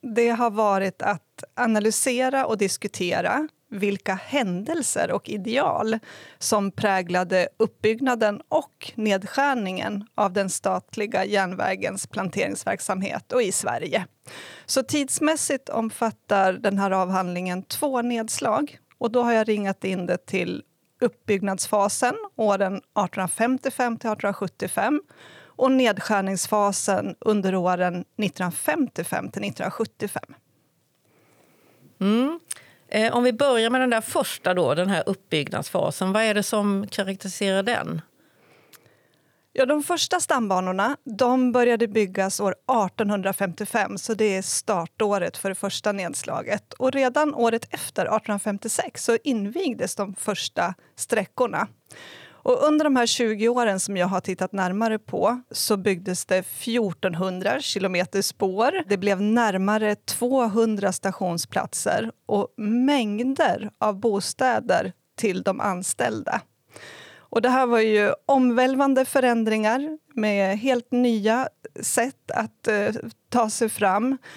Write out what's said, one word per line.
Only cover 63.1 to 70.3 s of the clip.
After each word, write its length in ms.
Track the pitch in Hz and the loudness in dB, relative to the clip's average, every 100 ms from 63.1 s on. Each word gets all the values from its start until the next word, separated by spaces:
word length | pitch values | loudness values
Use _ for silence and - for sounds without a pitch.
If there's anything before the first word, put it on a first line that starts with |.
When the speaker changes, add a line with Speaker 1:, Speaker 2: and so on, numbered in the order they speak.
| 208 254 277 269 - 208 - | -2 -2 2 2 0 -4 -4
Speaker 1:
av 220 | 214 196 | -2 0
bostäder 920 | 233 196 - - 262 220 196 175 190 - _ - | 0 0 -2 0 0 2 2 0 0 -8 _ -4
till 240 | 202 180 | -2 0
de 180 | 196 190 | -2 -2
anställda. 800 | 208 180 185 - 240 214 - 208 - _ _ - - - - - | -2 -2 -4 -2 -2 -2 -4 -4 -6 _ _ -20 -20 -20 -20 -20
Och 260 | - 226 | -4 0
det 60 | 240 | 2
här 180 | 254 254 | 4 4
var 140 | 233 | 4
ju 320 | 220 208 208 - - | 4 4 4 0 2
omvälvande 800 | 269 254 233 254 262 277 262 | 4 4 4 4 4 4 4
förändringar 920 | 254 277 247 233 220 220 214 254 302 311 _ | 2 2 4 2 2 2 2 0 -2 -8 _
med 440 | - 214 | -2 0